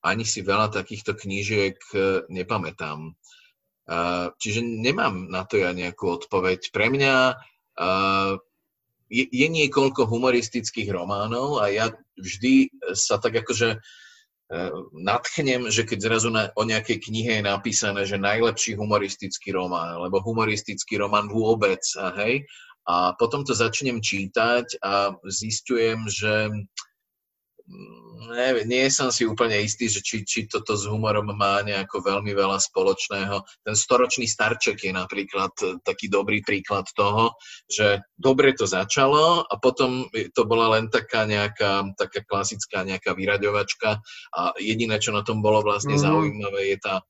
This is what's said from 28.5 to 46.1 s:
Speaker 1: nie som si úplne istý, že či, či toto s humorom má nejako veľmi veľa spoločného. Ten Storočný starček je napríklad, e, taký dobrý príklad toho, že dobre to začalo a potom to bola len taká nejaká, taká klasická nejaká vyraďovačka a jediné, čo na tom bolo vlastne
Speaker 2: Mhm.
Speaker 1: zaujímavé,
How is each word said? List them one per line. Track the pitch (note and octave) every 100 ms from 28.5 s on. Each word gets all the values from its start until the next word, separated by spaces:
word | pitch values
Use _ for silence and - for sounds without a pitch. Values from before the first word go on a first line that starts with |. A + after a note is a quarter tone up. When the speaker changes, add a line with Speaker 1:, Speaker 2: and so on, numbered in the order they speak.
| B2 A2
Speaker 1:
nie | B2+ C3+
som | C3+ C3
si | -
úplne | A2+ A2 A#2 G#2
istý, | G#2 - A#2
že | G2+
či, | - A2 G#2
či | - G#2+
toto | G#2+ - G#2
s |
humorom | G2+ G#2+ A2 G#2+ G#2
má | G2+ G2+ G2+
nejako | G2+ G2+ G2 G2+
veľmi | F#2+ G2 G2+ G2
veľa | F#2+ G2
spoločného. | - - F#2+ F#2+ - G2 F#2+ G2+ - -
Ten | -
Storočný | G#2 - B2 B2 - A2+
starček | - A2 A#2 A#2 F#2 F#2+
je |
napríklad, | F#2 F#2 G2 G2 G2 F#2+ -
e, | F#2+ F2+
taký | - F#2 G#2
dobrý | G2 G#2 G#2
príklad | G2+ G2+ - G2+ F#2+
toho, | - G2+ G#2+ A2+ - - - _
že | - G#2+ G2+ - _
dobre | C3+ C3 C#3
to | C3 G2+
začalo | F#2 G2+ - C3+ D3+ D#3+ F3 -
a | G#2
potom | C3 B2 B2+ B2+ B2
to | A2+ F2+ -
bola | A2 A2+ A2+ A2
len | A2
taká | A#2+ A2 A#2
nejaká, | G#2+ G#2 G2+ G#2 G2+ G2 G2 F#2+
taká | G2 G#2 -
klasická | G2+ F#2+ G#2 - G2+
nejaká | F#2+ F#2 - F#2
vyraďovačka | F#2+ G2+ G#2 G#2 G2 - A2 G#2+ - - - -
a | F2 -
jediné, | G2+ A2 A2+ A2
čo | G#2 G#2
na |
tom | G2+ A2
bolo | G#2+ G#2+
vlastne | G#2 G2+ G#2 C#3+
Speaker 2:
Mhm. |
Speaker 1:
zaujímavé, | D3